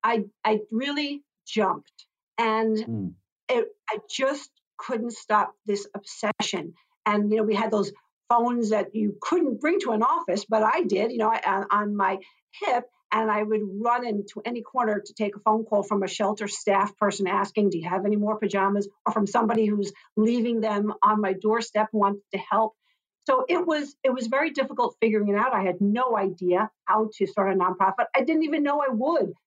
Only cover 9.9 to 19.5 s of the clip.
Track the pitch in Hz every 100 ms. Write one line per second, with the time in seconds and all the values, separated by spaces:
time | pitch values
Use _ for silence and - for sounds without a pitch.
9.9 | 220 240 330 339 208 - 220 214 302 359
10.9 | 185 233 247 220 226 - 196 196 202 208
11.9 | 202 190 196 - _ _ - 403 247 247
12.9 | _ _ 220 220 208 214 214 208 196 233
13.9 | 240 247 208 202 - 220 240 - 254 233
14.9 | 208 208 - 208 208 - 220 220 208 202
15.9 | 202 190 - 202 208 202 - - 196 202
16.9 | - 208 175 190 196 196 - 202 175 160
17.9 | 185 208 208 208 214 202 196 196 202 202
18.9 | _ - 214 202 240 226